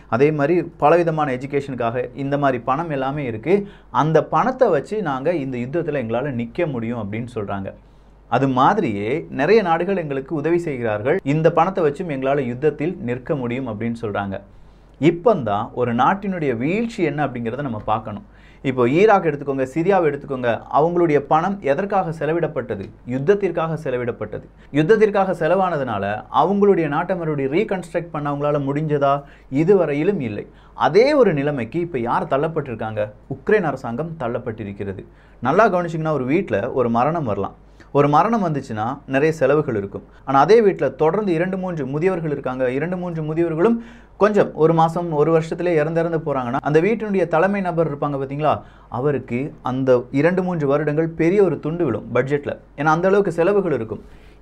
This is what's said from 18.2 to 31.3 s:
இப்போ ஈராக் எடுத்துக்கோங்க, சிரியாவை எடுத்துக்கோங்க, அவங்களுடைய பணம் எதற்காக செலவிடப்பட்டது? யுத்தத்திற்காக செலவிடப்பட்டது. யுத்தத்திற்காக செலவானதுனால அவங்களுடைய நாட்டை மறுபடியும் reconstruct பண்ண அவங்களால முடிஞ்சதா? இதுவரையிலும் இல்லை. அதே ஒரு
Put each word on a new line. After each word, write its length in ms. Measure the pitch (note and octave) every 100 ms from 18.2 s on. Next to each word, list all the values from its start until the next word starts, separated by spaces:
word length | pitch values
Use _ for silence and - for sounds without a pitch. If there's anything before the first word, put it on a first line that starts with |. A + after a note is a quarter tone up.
| - - - -
இப்போ 280 | C#3 C3 A#2+
ஈராக் 360 | D3+ A3 G3+ E3
எடுத்துக்கோங்க, 420 | C#3+ C#3 C3+ C3
சிரியாவை 400 | D#3+ E3+ G3 D#3
எடுத்துக்கோங்க, 480 | C#3 C#3 C3 A#2+ A2 -
அவங்களுடைய 440 | - F#3+ F3 E3+ D3
பணம் 400 | C#3+ D#3 F3+ G3
எதற்காக 640 | C#3 D#3+ G3 G3+ E3 D#3 D3
செலவிடப்பட்டது? 640 | E3+ D3 C3+ A#2 G2+ F#2+ - -
யுத்தத்திற்காக 680 | C3 C#3+ G3+ G3 E3 D#3+ D3+
செலவிடப்பட்டது. 600 | D3 B2 A#2+ A2+ G#2 G#2 - - -
யுத்தத்திற்காக 600 | C#3 D#3 A3 G#3 G3+ F#3+
செலவானதுனால 920 | E3 D#3 F#3+ F#3 D#3+ B2+ G#2 G2 G#2+ - C3
அவங்களுடைய 520 | D#3+ G3+ G3+ F3+ D#3
நாட்டை 280 | D3 F3+ F3+
மறுபடியும் 380 | D#3+ D3 C3+
reconstruct 580 | D#3 A3 F#3+ D#3+ F3 E3
பண்ண 220 | D#3 D3
அவங்களால 280 | C#3+ D3 D3
முடிஞ்சதா? 600 | C3+ C#3+ D#3 D3 C#3 C#3+ C#3+ - -
இதுவரையிலும் 680 | C3 D#3+ G3+ D#3 C#3+ E3 G3
இல்லை. 280 | A#2+ G2+ - - -
அதே 400 | - A#2+ E3+ C4
ஒரு 200 | D4+ G#3+